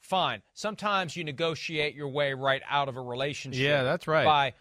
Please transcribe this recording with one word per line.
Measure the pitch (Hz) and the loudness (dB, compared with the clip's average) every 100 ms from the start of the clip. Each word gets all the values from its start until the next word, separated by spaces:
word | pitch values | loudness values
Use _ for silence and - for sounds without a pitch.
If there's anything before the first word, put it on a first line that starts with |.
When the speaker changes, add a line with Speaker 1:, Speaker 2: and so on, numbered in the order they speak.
Speaker 1:
Fine. | - 190 151 107 _ | -2 0 0 -2 _
Sometimes | - 208 208 208 196 170 175 | -8 -8 -4 0 0 -2 -6
you | |
negotiate | 156 131 165 156 - 156 147 | -6 -2 -2 -2 -4 -2 -2
your | 131 143 | -2 -4
way | 139 143 | 0 0
right | 131 135 135 - | 0 0 0 0
out | 143 139 | 0 0
of | 127 | -4
a | |
relationship | 123 123 143 135 135 131 | -6 -4 -4 -4 -6 0
Speaker 2:
Yeah, | 139 143 | 2 4
that's | 131 170 - | 2 0 2
right. | 156 | 4
Speaker 1:
by | 156 147 127 - | 6 4 2 -2